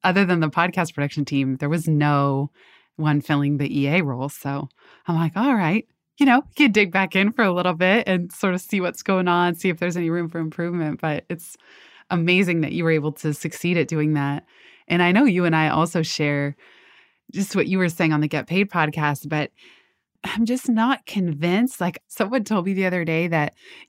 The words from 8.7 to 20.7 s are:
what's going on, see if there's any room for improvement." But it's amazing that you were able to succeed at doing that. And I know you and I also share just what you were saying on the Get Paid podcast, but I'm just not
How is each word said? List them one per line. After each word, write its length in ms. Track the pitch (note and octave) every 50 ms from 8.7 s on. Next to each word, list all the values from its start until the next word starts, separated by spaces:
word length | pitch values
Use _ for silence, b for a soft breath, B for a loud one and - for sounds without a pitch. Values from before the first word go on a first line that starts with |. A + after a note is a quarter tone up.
| G#3+ F#3+
what's 200 | F3+ F3+ F3+ - -
going 260 | - F#3+ F#3 F#3 F3+
on, 260 | F3 F3 F3 F3 E3+
see 140 | F3 - F#3+
if 100 | E3+ E3+
there's 160 | F3 F3+ E3
any 140 | F3+ E3+ E3
room 180 | E3 F3 E3+
for 120 | E3 E3+ E3+
improvement." 600 | D#3+ D#3+ - - E3+ F3 F3 F3 D#3+ D3+ D#3 -
But 240 | - D#3 D3 - - _
it's 260 | F#3 E3+ - - - B B B B B B B B B B _
amazing 500 | F3+ E3+ E3 F3 F3+ F#3 G3 F3 E3+ E3
that 120 | D3+ - -
you 100 | E3+ E3
were 80 | E3
able 220 | D#3+ D#3 D3 D3+ D3
to 200 | - - D#3 D3
succeed 440 | - - D3+ - - - F3 F3+
at 100 | E3+ C#3+
doing 260 | - E3 D3+ D3+ D3+ D3+
that. 300 | D3 C#3 C#3+ C#3+ D3 - b b b b b b b b
And 140 | - E3+ F3
I 100 | F3 F3
know 120 | F3+ A3 D4
you 200 | B3+ E3+ F3+ F3
and 100 | E3 D#3+
I 140 | D#3+ D#3 D3+
also 340 | - - E3 F3 - F3 D#3+
share 520 | - - - D3+ D3 C#3+ C#3+ C#3+ C#3+ C#3+ b b b b b b b b b b b b b b - -
just 220 | F#3+ G3 - -
what 100 | F#3+ -
you 120 | D3 F#3 F#3+
were 100 | F#3 E3+
saying 240 | E3 - F3 D#3+ D#3
on 60 | D3
the 60 | D3+
Get 180 | C#3+ - D3 A#2
Paid 240 | - E3+ F#3+ G3+ G3+
podcast, 580 | - F3 D#3 D3+ C#3+ D#3 D3+ D3 C#3+ - -
but 240 | D3 D#3 D3+ C#3+ - b b b b b b b b b b b _ _ _ -
I'm 220 | G3 - G#3 A#3
just 240 | A3 B3 B3+ -
not 360 | -